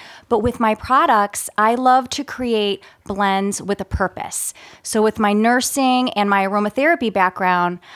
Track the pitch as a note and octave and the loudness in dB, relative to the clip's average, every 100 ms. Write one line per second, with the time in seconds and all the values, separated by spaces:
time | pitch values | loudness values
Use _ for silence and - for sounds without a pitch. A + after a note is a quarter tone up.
0 | - - - A3 A#3 A#3 A3+ A3 - C4 | -20 -18 -4 -2 0 -2 -2 -2 0 2
1 | E4 A3 G3+ - - - A3 A#3+ B3+ C4 | 4 4 2 -4 -10 0 0 2 4 2
2 | B3+ - C#4 - B3+ A3 G#3 G3+ - _ | 2 -8 -10 -6 -2 0 -2 -4 -10 _
3 | - G3 G3+ F#3+ G3 G3+ F#3 G3+ G3 - | -10 -4 0 0 -2 -4 -6 -6 -4 -2
4 | F#3 - - - - - - - - A3 | -2 -4 -10 -8 -10 -12 -20 -18 -6 0
5 | A3 G#3+ G#3 G#3 A3 B3 - C#4+ C4 B3+ | 0 2 0 2 2 2 0 0 2 2
6 | B3+ - G3+ G3 G3 G#3 G#3 A#3 D4 E4+ | 0 0 0 2 2 0 -2 0 2 2
7 | A#3 G3 F#3 F#3 F#3 F3+ F3 F3+ - | 0 0 0 0 0 2 0 -4 -12